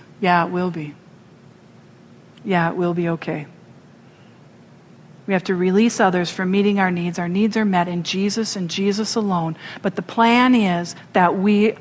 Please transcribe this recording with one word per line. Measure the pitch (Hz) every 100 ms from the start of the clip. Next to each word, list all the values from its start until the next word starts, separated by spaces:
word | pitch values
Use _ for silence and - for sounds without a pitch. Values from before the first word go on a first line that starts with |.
| - -
"Yeah, | 185 175 165
it |
will | 180 180
be. | 165 147 143 - - - - - - - - - - - - - -
Yeah, | 214 180 165
it | 175
will | 175 170
be | 170
okay." | 165 - 160 147 - - - - - - - - - - - - - - - - - -
We |
have | 190
to | 175 180
release | 185 190 233 -
others | 202 180 175
from | - 185
meeting | 196 202 202
our | 185
needs. | 175 175 175
Our | 175
needs | 185 220 220
are | 214
met | 185 175
in | 175
Jesus | 165 185 202 208 214 202
and | 175
Jesus | - 196 202 214 240
alone. | 208 180 165 160 - -
But | 202 196
the |
plan | 185 - 226 240 254 247
is | 196 175 170 - -
that | 208 180 190
we | 196 208 214 -